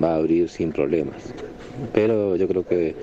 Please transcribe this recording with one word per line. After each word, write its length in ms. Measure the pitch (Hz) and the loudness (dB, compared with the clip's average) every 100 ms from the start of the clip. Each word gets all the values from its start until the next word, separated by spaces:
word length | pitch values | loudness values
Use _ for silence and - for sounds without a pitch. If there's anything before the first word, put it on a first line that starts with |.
va 120 | 80 | 2
a 20 | 80 | 2
abrir 340 | 80 85 82 | 2 2 2
sin 220 | - 82 | 0 -4
problemas. 640 | 76 71 82 76 - - - - - - - 123 | 0 0 2 0 -6 -14 -12 -12 -14 -14 -10 -2
Pero 420 | - 110 110 101 87 | 2 4 2 2 2
yo 120 | 92 | 2
creo 180 | 92 87 | 0 0
que, 300 | 90 80 - | 0 0 -2